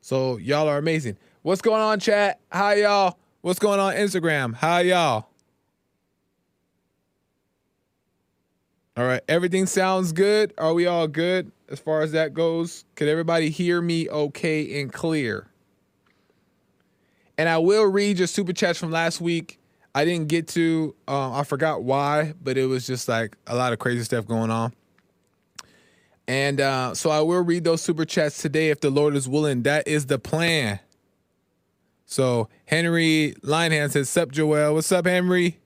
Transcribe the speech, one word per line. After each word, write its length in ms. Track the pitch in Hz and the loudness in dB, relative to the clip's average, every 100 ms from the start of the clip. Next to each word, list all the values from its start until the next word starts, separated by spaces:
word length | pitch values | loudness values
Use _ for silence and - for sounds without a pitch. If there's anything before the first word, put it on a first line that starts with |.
So 360 | - 131 131 120 | -2 -2 -2 -4
y'all 300 | 110 143 156 | -2 0 2
are 100 | 143 | 0
amazing. 400 | 156 160 127 101 _ _ | 0 -2 -4 -10 _ _
What's 200 | 156 185 | -4 0
going 200 | 226 220 | 2 2
on, 180 | 214 214 | 2 0
chat? 400 | 202 208 202 - _ | 2 2 2 0 _
Hi, 300 | 180 202 208 | 0 2 4
y'all. 360 | 208 202 190 - _ _ | 4 4 2 0 _ _
What's 160 | 175 180 | -4 0
going 220 | 208 202 | 2 2
on, 160 | 196 180 | 2 0
Instagram? 580 | 202 180 165 151 123 117 | 0 0 0 0 -2 0
Hi, 260 | 156 175 | 2 4
y'all. 480 | 180 180 160 110 - _ _ _ _ _ _ _ _ _ _ _ _ _ _ _ _ _ _ _ _ _ _ _ _ _ _ _ _ _ _ _ _ _ _ _ _ - | 4 4 2 0 -4 _ _ _ _ _ _ _ _ _ _ _ _ _ _ _ _ _ _ _ _ _ _ _ _ _ _ _ _ _ _ _ _ _ _ _ _ -4
All 100 | 123 | 0
right. 160 | 127 - | -2 0
Everything 380 | 165 180 190 185 | 0 0 0 0
sounds 460 | - 185 190 185 | 0 2 0 -2
good. 420 | 160 196 214 208 - | 0 2 2 0 -2
Are 140 | 160 | -2
we 120 | 170 175 | 2 0
all 220 | 175 160 | 0 -2
good 440 | 147 170 185 175 _ _ | -2 -2 -2 -4 _ _
as 120 | 139 | -12
far 220 | - 156 | -4 -2
as 100 | 156 | 0
that 240 | 160 160 139 | 0 -2 0
goes? 500 | 165 165 170 - - | -2 0 -6 -10 -20
Could 140 | - 147 | -4 0
everybody 420 | 160 170 170 156 | 0 0 0 0
hear 320 | 156 175 175 | 0 0 0
me 260 | 170 165 160 | 0 -2 -2
okay 720 | 151 147 - 175 156 151 139 | -2 -4 -2 -2 -2 -2 -6
and 120 | 139 | -8
clear? 540 | - 165 160 123 98 - _ _ _ _ _ _ _ _ _ _ _ _ _ _ _ _ _ _ - | -4 -2 -2 -2 -6 -10 _ _ _ _ _ _ _ _ _ _ _ _ _ _ _ _ _ _ -2
And 100 | 160 | 0
I 80 | 165 | 2
will 280 | 165 208 208 | 4 4 4
read 340 | 190 202 185 | 4 2 2
your 80 | 180 | 0
super 260 | - 185 | 0 -4
chats 240 | 180 180 170 | 0 0 -2
from 140 | 165 | -4
last 280 | 160 165 165 | -2 -2 -2
week. 400 | 170 170 165 - _ _ _ | -2 -4 -6 -20 _ _ _
I 100 | 135 | 0
didn't 240 | 160 175 156 | 0 0 -2
get 220 | 165 160 | -2 -2
to, 440 | 175 165 160 156 - - | -2 0 0 -2 -8 -6
um, 260 | 139 135 | -4 -2
I 120 | 123 147 | -4 -4
forgot 380 | 139 156 143 | -2 -2 -2
why, 500 | 120 135 143 151 156 - | -2 0 2 0 -2 -6
but 140 | 135 131 | -4 -2
it 80 | 131 | 0
was 200 | 131 123 | -2 -4
just, 220 | 127 - | -6 -2
like, 300 | 113 113 - - | -2 -2 -8 -6
a 80 | 120 | -2
lot 160 | 127 | -2
of 80 | 117 | -2
crazy 240 | - 120 | -2 -4
stuff 240 | 113 120 107 | -2 -4 -2
going 240 | 113 113 | -2 0
on. 220 | 113 117 - _ _ _ _ _ _ _ - - _ _ _ _ _ - | -2 -4 -8 _ _ _ _ _ _ _ -20 -20 _ _ _ _ _ -4
And, 320 | 135 139 139 | -2 0 0
uh, 340 | 139 131 127 90 | 0 0 -2 -2
so 140 | 165 | 0
I 120 | 151 | 2
will 200 | 156 180 | 2 2
read 220 | 175 175 | 2 0
those 180 | 165 165 | 2 0
super 220 | - 160 | 0 -2
chats 380 | 160 - 151 - | -2 0 0 -2
today 300 | 156 147 160 | -4 0 2
if 100 | 147 | 2
the 80 | 147 | 2
Lord 260 | 135 147 143 | 2 2 0
is 140 | 127 | 0
willing. 340 | 143 151 127 | 0 0 0
That 240 | 120 151 - | 0 0 0
is 200 | 151 135 | -2 0
the 120 | 135 | -4
plan. 640 | - 156 170 165 117 101 _ _ _ _ _ _ _ _ _ _ _ _ _ | -2 -2 0 0 0 -4 _ _ _ _ _ _ _ _ _ _ _ _ _
So 440 | - 131 120 110 _ - | -2 0 0 -4 _ -2
Henry 680 | 156 170 170 160 156 151 - | 0 2 2 2 2 0 -4
Linehan 480 | 135 151 170 156 147 | -2 0 2 0 0
says, 200 | 143 131 | 0 0
"Sup, 240 | - 160 | 0 0
Joel?" 400 | 135 156 151 151 | 0 2 2 2
What's 180 | 151 160 | 2 2
up, 140 | 185 175 | 2 2
Henry? 540 | 180 180 180 175 - | 2 2 2 0 -2